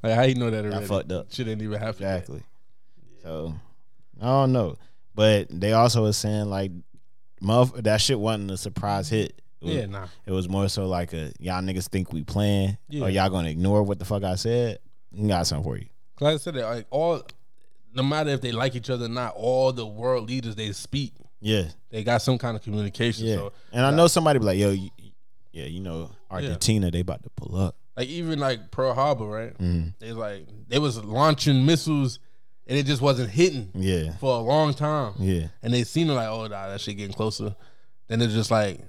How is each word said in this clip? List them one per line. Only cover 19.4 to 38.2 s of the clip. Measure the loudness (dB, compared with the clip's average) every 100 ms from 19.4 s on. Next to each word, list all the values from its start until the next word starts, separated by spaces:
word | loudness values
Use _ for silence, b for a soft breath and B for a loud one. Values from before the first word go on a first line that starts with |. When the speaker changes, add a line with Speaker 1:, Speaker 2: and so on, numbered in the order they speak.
| 0 4 4
Speaker 1:
the | 2
world | -6 -4 0 0 0
leaders, | -4 -4
they | -6 -6
speak. | -6 -6 -4 -4 -8 -16 -6
Speaker 2:
Yeah. | 2 2 2 -6 -10
Speaker 1:
They | -4
got | 2 2
some | 4 2
kind | 0 -4
of |
communication. | -4 -2 -2 0 0 2 0
Speaker 2:
Yeah. | 0
Speaker 1:
So, | -2 -10 b
Speaker 2:
And | 2
I | 4
Speaker 1:
like | 8
Speaker 2:
know | 8
somebody | 8 6 4
be |
like, | 4 4
"Yo, | 4
you, | 2 -2 -12 -16 -16 -16 -16 -14
yeah, | -10
you | -8 -8
know, | -6 -6 -8 -12 -8
Speaker 1:
Yeah. | -6
Speaker 2:
Argentina, | -4 0 2 4 4
they | 2
about | 0 -4
to | -8
pull | -12 -6 0
up." | 0 -2 -14 -6
Speaker 1:
Like, | -4
even, | -4 -2 0
like, | 0 0 -4
Pearl | 0 0
Harbor, | 4 2 2 -2
right? | -6 -8 -2
Speaker 2:
Mm-hmm. | 0 2 0 -6
Speaker 1:
They, | -10
like, | -6 -6 -6 -12 -16 0
they | 2
was | 2 -2
launching | -4 4 4 6 4 6 6
missiles, | 4 2 0 0 -2 -14 -16 -16 -16 -4
and | -2
it | 2
just | 2
wasn't | 4 2 0
hitting | 4 4 4 -6
Speaker 2:
Yeah. | -2 2 2 0 -2
Speaker 1:
for | 0 2
a |
long | 4 4 4
time. | 2 0 0 -2 0
Speaker 2:
Yeah. | 2 2 0 -6
Speaker 1:
And | 0
they | 2
seen | 2 2 2
it |
like, | 2 0
"Oh, | -4 -6
nah, | -6 -8
that | -6
shit | -6 -6
getting | -6
closer." | -2 -2 0 -6 -6 b b b b -2
Then | 2